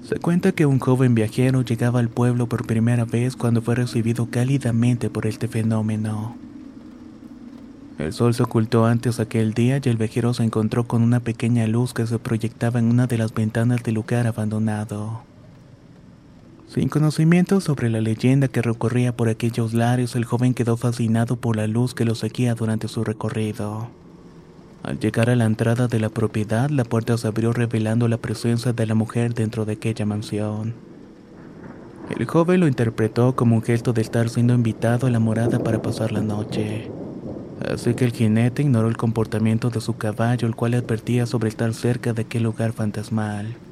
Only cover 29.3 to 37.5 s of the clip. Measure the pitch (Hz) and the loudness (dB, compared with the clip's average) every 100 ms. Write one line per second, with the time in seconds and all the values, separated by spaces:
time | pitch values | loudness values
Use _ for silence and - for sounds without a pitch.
29.3 | 113 110 107 107 107 113 110 104 107 107 | 0 -2 -2 -4 -4 -4 -2 -2 -4 -4
30.3 | 104 107 107 110 117 - - - - - | -4 -4 -4 -6 -8 -14 -20 -20 -20 -20
31.3 | - - - - - - - - - 117 | -20 -20 -18 -18 -18 -18 -18 -10 -6 0
32.3 | 160 170 185 165 127 117 113 110 - 123 | 2 4 4 4 4 0 2 0 4 2
33.3 | 127 117 113 110 117 117 117 110 117 117 | 4 4 4 4 0 2 0 0 0 0
34.3 | 117 120 123 113 107 113 120 131 120 113 | 2 4 4 2 0 0 2 2 2 2
35.3 | 110 117 117 - 113 - - 110 107 107 | 2 2 0 0 0 0 -2 -2 -2 -2
36.3 | 107 107 - 107 107 - - - - - | -4 -4 -4 -4 -6 -8 -12 -12 -12 -10
37.3 | - - | -12 -12